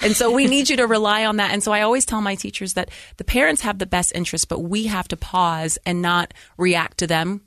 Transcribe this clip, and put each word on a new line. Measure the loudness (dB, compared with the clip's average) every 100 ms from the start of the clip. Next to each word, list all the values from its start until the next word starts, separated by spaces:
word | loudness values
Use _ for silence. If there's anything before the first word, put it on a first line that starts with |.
And | 0 2
so | 2
we | 4 4
need | 4 2
you | 2
to | 2
rely | 2 2 2 2
on | 0
that. | 0
And | 0
so | 0
I | 2
always | 2 2 0
tell | -2
my | -2 -4
teachers | -6 -8 -6 -6
that | -6 -10 -18 -10
the |
parents | -2 2 2 0
have | -2 -4
the | -2
best | 0 0
interest, | -2 -4 -4 -4
but | -4
we | -4 -2 -2
have | -4 -4
to | -8
pause | -2 0 2 0 -2 -4
and | -2 -2
not | 0 0 -2 -8 -14 -2
react | 2 2 0 -4
to | 0
them | 0 0 -6